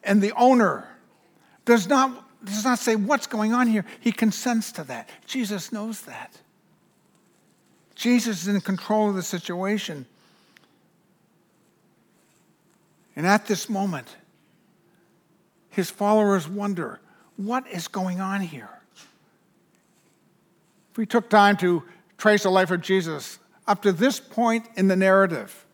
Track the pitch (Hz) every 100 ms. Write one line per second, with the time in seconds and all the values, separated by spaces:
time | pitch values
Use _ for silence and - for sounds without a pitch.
0 | 202 202 202 - 247 247 196 135 - -
1 | _ _ _ _ _ _ - 233 180 269
2 | 262 247 - _ 196 208 233 240 - 220
3 | 202 285 - 220 214 240 247 220 - -
4 | 233 - 226 - 254 226 - - 139 117
5 | - - - 269 208 208 - 214 220 214
6 | - - - - _ _ _ _ _ _
7 | _ _ _ _ _ _ _ _ _ -
8 | 233 247 233 185 180 202 - 190 - 214
9 | 214 190 170 180 - 180 190 208 - 147
10 | 127 _ _ _ _ _ _ _ _ _
11 | _ _ _ _ _ _ _ _ _ _
12 | _ _ _ _ _ _ _ _ _ _
13 | _ - 170 208 - 202 - 196 196 151
14 | 123 - _ _ _ _ _ _ _ _
15 | _ _ _ _ _ _ _ - 170 -
16 | 202 214 208 196 151 202 202 180 147 -
17 | _ _ _ - 202 254 262 180 165 170
18 | 185 180 190 196 175 139 110 - _ _
19 | - _ _ _ _ _ _ _ _ _
20 | _ _ _ _ _ _ _ _ _ -
21 | 214 233 - 214 202 202 180 170 - -
22 | _ - 214 208 196 185 180 180 165 190
23 | 165 151 - - _ _ - 202 202 170
24 | 254 - - - 233 226 220 - 190 185
25 | 190 190 190 151 104 - _